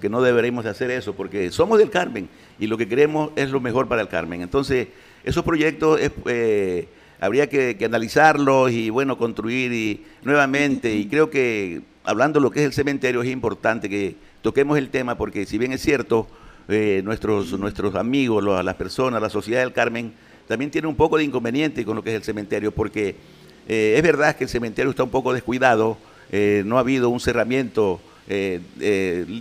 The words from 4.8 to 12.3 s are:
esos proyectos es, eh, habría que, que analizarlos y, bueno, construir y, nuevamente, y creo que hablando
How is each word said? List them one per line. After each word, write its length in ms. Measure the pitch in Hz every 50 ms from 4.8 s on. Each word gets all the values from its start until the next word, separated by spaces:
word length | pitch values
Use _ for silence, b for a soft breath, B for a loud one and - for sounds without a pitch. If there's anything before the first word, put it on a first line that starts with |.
| 107 B B B B B B B B
esos 200 | - - 170 165
proyectos 560 | 175 170 151 156 160 143 156 156 156 156 -
es, 100 | - 143 - - -
eh, 600 | - 123 117 117 113 107 104 98 92 90 85 80 B B B B B B -
habría 260 | - 98 113 135 147
que, 300 | - - 139 131 123 117
que 80 | - 117
analizarlos 880 | 110 117 117 113 107 - 143 151 156 151 147 143 135 135 131 131 127
y, 180 | 117 117 113 110
bueno, 280 | 110 127 139 135 123
construir 540 | - 117 117 104 - 104 113 123 131 127 123
y, 320 | 120 113 110 107 101 98 B B B B -
nuevamente, 680 | 123 143 147 139 135 135 143 147 143 131 - - 117 107
y 120 | 104 104
creo 240 | 101 135 151 156 156
que 520 | 151 139 127 120 113 104 98 90 85 - - - _ _ -
hablando 380 | - 104 107 131 151